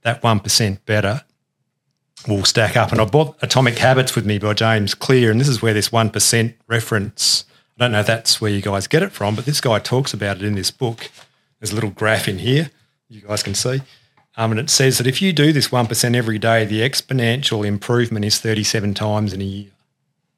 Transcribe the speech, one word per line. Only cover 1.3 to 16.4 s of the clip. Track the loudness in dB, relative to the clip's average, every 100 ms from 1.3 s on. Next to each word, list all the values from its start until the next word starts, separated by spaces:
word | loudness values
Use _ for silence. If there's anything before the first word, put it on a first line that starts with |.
| _ _ _ _ _ _ _ _ -14 -4
will | 0
stack | 0 2 2 2
up. | 2
And | 2
I | 2
bought | 2 0 -4
Atomic | -2 2 2 2
Habits | 4 4 2 -2
with | -2
me | -2
by | -2
James | 0 0 0 -2 -4
Clear, | 2 4 4
and | 4
this | 2
is | 0
where | 0 0
this | 0
one | 0 0
percent | 0 0 2 -2 -6 _
reference, | -4 0 -2 -2 -4 -2 -2 -4 _ _ _
I |
don't | 0
know | 2
if | 0
that's | 0 -2 -2
where | 0
you | -2
guys | -2 -4 0
get | 0
it | 0
from, | -4 -4 -2
but | -4
this | -2
guy | 0 0
talks | 0 -2 -2
about | -4 -4 -4
it |
in | -4 -4
this | -4
book. | -4 -6 -6 -16 -20 -20 _ _ _
There's | -6
a | -4
little | -4
graph | -2 0 0 -2
in | -4
here | 0 0 -2 _ _ _ _
you | -20
guys | -6 -6
can | -4 -4
see. | -2 -4 -8 _ _ _ _ -4
Um, | -2
and | -2
it | -2
says | 2 4 4
that | 0
if | 0
you | 0
do | 4 4
this | 4 2
one | 0 0
percent | 0 2 2
every | 0
day, | 0